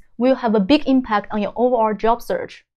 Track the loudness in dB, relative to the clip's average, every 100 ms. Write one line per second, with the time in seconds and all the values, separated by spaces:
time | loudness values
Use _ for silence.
0 | -14 -2 0 2 2 2 2 2 2 0
1 | 0 -4 -4 -4 -4 -2 0 2 0 0
2 | 0 0 -2 -6 -8 -16 _